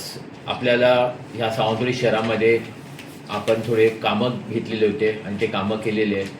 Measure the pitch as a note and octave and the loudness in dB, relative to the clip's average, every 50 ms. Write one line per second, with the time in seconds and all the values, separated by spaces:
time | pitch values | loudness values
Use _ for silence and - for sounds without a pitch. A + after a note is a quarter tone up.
0 | - - - - - - - - - C3 B2+ - B2+ B2 A#2+ B2 B2 B2 B2+ B2 | -8 -12 -12 -14 -14 -16 -16 -10 -8 -8 -6 -2 2 2 4 6 6 6 6 6
1 | B2 B2 - - - - - A2+ A#2 A2 A2 - C3 B2 A2+ G#2+ B2 B2+ A#2+ - | 4 2 0 -6 -12 -10 -6 -4 -2 -2 0 0 0 0 0 0 0 -2 0 0
2 | B2 A2 G#2+ A2 A2+ A#2 A2 G#2 A2 A#2 A#2 A2+ - - - - - - - - | 2 2 2 2 2 0 0 2 4 4 4 2 0 -4 -12 -16 -16 -16 -16 -16
3 | - - - - - - G#2 G2+ - - A2+ A2 A2 A#2+ A#2 A2 A2+ A2+ A2 - | -16 -16 -18 -16 -10 -8 -6 -2 0 2 0 2 0 2 4 6 6 4 4 2
4 | - G#2+ G#2 G#2+ A#2+ B2+ A2+ G2+ - - A2+ A2+ - A2 A#2 G#2+ G#2+ G#2 F#2+ - | -2 -2 0 2 0 0 0 -4 -6 -4 -4 -4 -4 -4 0 2 2 2 2 2
5 | G#2+ G#2+ G#2 - - F#2+ G2+ G2 A2+ G2+ G#2+ G2+ G2 G#2 A2 G#2+ - A2 G#2 A2 | 0 0 0 -2 -6 -8 -4 -2 -2 -2 -2 -2 -2 -2 -2 -2 -2 -2 0 0
6 | G#2+ G#2 G2+ G2 G2 G2 - | 2 2 0 0 -2 -4 -8